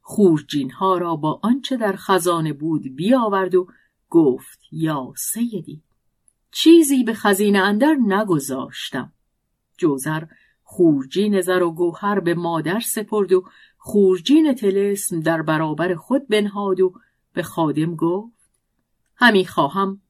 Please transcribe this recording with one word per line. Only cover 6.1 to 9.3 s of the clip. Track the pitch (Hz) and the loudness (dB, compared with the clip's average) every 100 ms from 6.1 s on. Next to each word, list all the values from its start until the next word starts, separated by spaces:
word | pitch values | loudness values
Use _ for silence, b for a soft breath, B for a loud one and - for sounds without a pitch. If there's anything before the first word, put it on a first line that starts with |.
| _ _ _ _ | _ _ _ _
چیزی | - - 339 294 269 | 0 6 8 8 2
به | 226 | 0
خزینه | 214 208 190 208 202 | 0 0 2 2 2
اندر | 190 208 277 311 220 | 2 2 2 2 2
نگذاشتم.» | 190 214 165 135 127 - - - 135 139 _ _ | 0 0 -2 -2 -8 -10 -12 -10 -10 -12 _ _